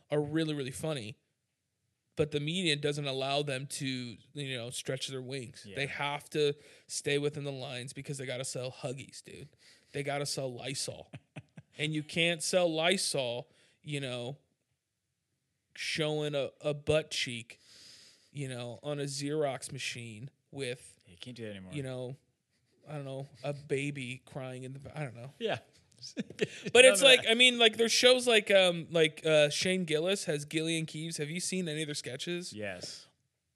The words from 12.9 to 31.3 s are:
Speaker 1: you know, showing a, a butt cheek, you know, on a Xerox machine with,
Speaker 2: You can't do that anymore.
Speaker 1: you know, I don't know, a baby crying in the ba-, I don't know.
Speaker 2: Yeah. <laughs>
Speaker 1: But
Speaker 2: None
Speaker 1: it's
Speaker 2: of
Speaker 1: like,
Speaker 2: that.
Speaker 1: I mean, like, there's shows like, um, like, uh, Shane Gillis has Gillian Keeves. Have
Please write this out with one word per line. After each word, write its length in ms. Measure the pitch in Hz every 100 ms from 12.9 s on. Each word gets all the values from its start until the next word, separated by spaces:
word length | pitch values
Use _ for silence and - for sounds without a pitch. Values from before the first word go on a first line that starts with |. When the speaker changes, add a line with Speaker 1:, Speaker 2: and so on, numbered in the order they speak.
| 196 - 143 123 120 - _ _ _
Speaker 1:
you 180 | 151 143
know, 380 | 135 123 123 143 _ _ _ _ _ _ _ _ _ _ _ _ _
showing 600 | - - - 151 151 151
a, 140 | 143 127 -
a 100 | 151
butt 360 | 147 147 156 156
cheek, 500 | - - 120 - - - - - - - _ _
you 160 | 143 131
know, 300 | 123 123 117
on 160 | 147 143
a 60 |
Xerox 680 | 143 139 143 156 143 123 -
machine 580 | 135 143 123 117 107 139 _ _
with, 480 | 139 127 123 - - -
Speaker 2:
You 100 | 87
can't 160 | 127 120
do 80 |
that 60 | 110
anymore. 220 | 98 92
Speaker 1:
you 80 | 147
know, 340 | 131 127 127 139 _ _ _ _ _ _ -
I 60 |
don't 100 | 151
know, 220 | 135 135 139 -
a 80 | 147
baby 680 | 139 147 139 143 139 123 127
crying 400 | - 143 131 127
in 80 | 127
the 60 | 135
ba-, 140 | 143 147
I 40 |
don't 140 | 139 117
know. 160 | 131 -
Speaker 2:
Yeah. 200 | 220 131
<laughs> 60 | - _ _ - - 294 - - - - -
Speaker 1:
But 120 | 233
Speaker 2:
None 0 | 262
Speaker 1:
it's 80 | 294
Speaker 2:
of 40 |
Speaker 1:
like, 180 | 277 247
Speaker 2:
that. 60 | 214
Speaker 1:
I 40 |
mean, 240 | 233 254 240
like, 180 | 226 214
there's 160 | 226
shows 340 | - 247 254 247
like, 240 | 220 208
um, 360 | 196 185 170 151
like, 320 | 165 160 156 160
uh, 220 | 156 147
Shane 360 | - 190 185
Gillis 400 | 165 151 175 202
has 200 | - 147
Gillian 420 | 147 156 160 165 160
Keeves. 300 | 151 165 165
Have 140 | 147